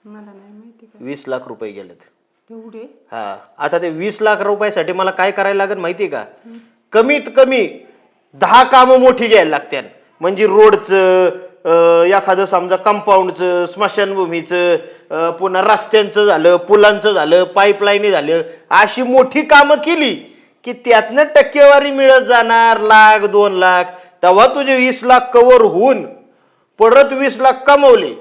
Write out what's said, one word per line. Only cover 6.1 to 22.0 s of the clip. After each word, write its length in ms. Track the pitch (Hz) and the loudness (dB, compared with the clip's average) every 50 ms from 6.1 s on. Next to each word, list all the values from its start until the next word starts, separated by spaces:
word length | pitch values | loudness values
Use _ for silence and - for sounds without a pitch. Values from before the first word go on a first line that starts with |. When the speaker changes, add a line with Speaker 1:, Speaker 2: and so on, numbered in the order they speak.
Speaker 2:
का? 100 | 143 120 | -8 -12
Speaker 1:
हम्म. 360 | 104 - _ _ _ 226 226 - _ _ _ _ _ _ | -14 -16 _ _ _ -20 -20 -20 _ _ _ _ _ _
Speaker 2:
कमीत 280 | - 220 233 262 294 285 285 277 - | -2 0 0 0 -2 -4 -6 -4 0
कमी 500 | 269 262 254 269 247 196 147 - - _ _ _ _ _ _ _ _ _ _ | 0 2 2 2 -4 -4 -6 -8 -18 _ _ _ _ _ _ _ _ _ _
दहा 300 | _ 139 180 180 214 254 | _ -6 -2 2 4 2
कामं 380 | 262 254 254 254 254 254 262 254 | 4 4 4 4 4 4 4 4
मोठी 260 | 254 254 247 254 233 | 4 2 2 2 0
घ्यायला 240 | 220 220 202 170 156 | 2 2 2 2 0
लागतात. 320 | 151 143 - - 143 135 117 104 _ _ _ _ _ _ | -4 -6 -8 -10 -12 -12 -12 -14 _ _ _ _ _ _
म्हणजे 260 | 160 180 196 185 214 | -8 -6 -2 -2 -2
रोडचं, 840 | 202 190 208 214 214 202 - - - 190 196 185 185 185 185 185 175 - - - - _ _ _ | 0 4 4 4 4 4 0 -2 -2 0 0 2 2 2 2 0 0 -4 -6 -18 -20 _ _ _
अं, 400 | 165 165 170 170 170 170 165 170 | -2 0 2 2 2 2 2 2
एखादं 420 | 180 196 196 196 190 185 185 196 | 2 0 0 0 -2 -2 -2 -2
समजा 300 | 180 196 180 175 180 185 | -2 -4 -4 -2 -4 -6
कंपाऊंडचं, 920 | 185 185 214 208 202 202 208 196 190 185 185 165 143 180 180 175 180 175 | -4 -2 -4 -4 -2 -2 0 0 0 0 -2 -8 -6 -6 -4 -4 -4 -4
स्मशानभूमीचं, 1080 | 170 175 190 208 196 - 214 202 196 196 190 185 165 170 170 165 - 180 180 175 175 170 160 165 - - _ _ _ | -6 -6 -6 -6 -6 -4 -4 -6 -4 -4 -6 -6 -6 -8 -10 -10 -8 -6 -4 -2 -2 -2 -4 -6 -14 -20 _ _ _
अं, 200 | 151 156 165 170 | -8 -6 -6 -6
पुन्हा 320 | 170 170 185 190 185 190 | -6 -6 -8 -4 -4 -2
रस्त्यांचं 640 | 196 208 208 208 - - - 214 208 196 - 208 208 | 0 0 -2 -2 -2 -2 0 0 0 0 -2 -2 0
झालं, 300 | 208 185 156 160 175 180 | 0 0 2 2 2 2
पुलांचं 560 | 175 175 - 208 208 208 208 208 202 202 214 | 2 0 0 2 4 4 2 2 0 -4 -4
झालं, 320 | 202 175 147 156 170 180 180 | -2 -2 -2 0 0 0 0
पाईपलाईन 680 | 180 - 208 196 208 202 202 208 202 202 202 208 208 | -2 -2 0 0 0 0 -2 -2 -2 -2 -2 -2 -2
झालं, 320 | 190 156 143 151 165 170 160 165 - _ _ _ | -2 -2 -2 -4 -4 -4 -6 -8 -14 _ _ _
अशी 320 | - 185 214 208 - 254 | 0 0 0 0 -2 -8
मोठी 400 | 254 240 254 262 254 262 - 302 | -6 0 2 2 2 2 -2 -6
कामं 340 | 302 - 294 285 285 285 302 | 0 2 4 4 4 4 0
केली 380 | - - 311 349 330 294 240 180 135 - _ _ _ _ _ _ _ _ | -2 0 -6 -4 -2 -4 -6 -6 -10 -14 _ _ _ _ _ _ _ _
की 80 | 240 | -16
त्यातनं 500 | 233 240 _ 240 233 214 214 220 226 277 302 | -16 -12 _ 0 0 0 0 0 -2 -2 -2
टक्केवारी 680 | 302 - 294 269 - - 294 285 285 285 285 285 285 | 2 2 2 2 2 2 4 4 6 6 4 2 0
मिळत 300 | 269 269 | -4 0